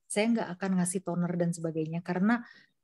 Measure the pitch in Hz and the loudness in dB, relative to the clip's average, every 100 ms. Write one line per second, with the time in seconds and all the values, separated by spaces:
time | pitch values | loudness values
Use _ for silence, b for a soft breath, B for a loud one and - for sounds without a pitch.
0 | - 202 226 233 - 180 196 185 175 190 | -6 0 2 2 -2 -4 0 2 2 -2
1 | 175 170 175 175 175 170 165 160 156 165 | -2 0 0 0 0 0 -2 -2 -4 -4
2 | 180 180 202 240 240 B B _ | -4 0 2 2 -2 B B _